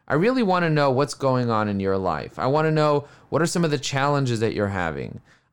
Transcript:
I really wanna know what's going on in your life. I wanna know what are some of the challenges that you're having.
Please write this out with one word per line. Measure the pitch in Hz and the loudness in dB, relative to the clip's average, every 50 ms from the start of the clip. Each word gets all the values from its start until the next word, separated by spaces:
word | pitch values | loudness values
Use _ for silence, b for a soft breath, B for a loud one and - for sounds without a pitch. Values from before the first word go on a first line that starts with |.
| _ | _
I | - 131 | -2 0
really | 151 185 240 262 262 | 2 2 2 2 2
wanna | 233 185 180 180 170 165 | 2 2 2 2 2 2
know | 156 147 143 139 | 2 2 2 2
what's | 127 131 143 135 - | 2 2 0 -2 -2
going | - 139 135 127 127 123 117 | -2 0 0 2 2 2 0
on | 113 107 107 104 | 0 0 0 0
in | 101 98 | 0 0
your | 95 95 95 98 | 0 0 0 0
life. | 95 90 78 73 52 - - - | 0 -2 -2 -4 -6 -8 -8 -4
I | 95 | -2
wanna | 127 143 151 156 156 | 0 0 2 2 2
know | 156 156 151 151 147 143 139 B B B B B | 2 2 2 2 2 0 -2 B B B B B
what | 165 151 | -2 -2
are | 165 | 0
some | 165 - 180 170 | 0 0 0 0
of | 156 | 0
the | 147 135 | 0 -2
challenges | - - 139 135 139 147 147 139 139 123 120 107 | -4 -4 -2 -2 0 0 0 0 0 0 0 0
that | 113 110 - | 0 0 0
you're | 98 104 98 | 0 -2 -2
having. | 98 95 90 82 73 67 62 - - - - b b b b b | -2 -2 -4 -4 -4 -6 -8 -10 -12 -16 -20 b b b b b